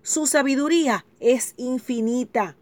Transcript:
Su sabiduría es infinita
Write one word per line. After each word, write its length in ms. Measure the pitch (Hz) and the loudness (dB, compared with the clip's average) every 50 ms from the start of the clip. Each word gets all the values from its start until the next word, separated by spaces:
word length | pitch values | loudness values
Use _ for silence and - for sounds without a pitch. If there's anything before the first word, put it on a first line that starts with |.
Su 260 | _ - - 320 302 | _ -4 -4 -2 -2
sabiduría 760 | - - 302 269 277 269 262 285 302 330 339 320 269 226 185 - _ _ _ | 2 2 2 2 2 0 0 2 2 2 2 2 2 0 -2 -4 _ _ _
es 320 | - 233 254 247 - - - - | 2 2 2 2 0 -6 -10 -10
infinita 960 | 247 247 254 254 - - 254 233 220 226 240 247 247 - _ 240 208 175 147 _ | -6 -4 -4 -6 -4 -4 -4 -2 -2 -2 -2 -2 -4 -4 _ -4 -4 -4 -8 _